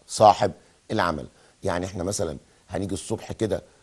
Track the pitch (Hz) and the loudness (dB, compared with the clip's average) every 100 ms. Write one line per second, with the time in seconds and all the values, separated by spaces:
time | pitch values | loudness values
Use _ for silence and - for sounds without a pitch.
0 | - - 107 101 104 - - _ - 110 | -8 6 8 8 2 -2 -16 _ -4 0
1 | 87 78 62 - - _ 95 87 92 98 | 0 -2 -8 -18 -20 _ -4 -4 -4 -6
2 | 87 101 85 69 - _ - 95 95 98 | -4 -4 -4 -6 -14 _ -12 -8 -6 -6
3 | - 107 - - 110 95 - _ | -6 -8 -8 -4 -2 -4 -6 _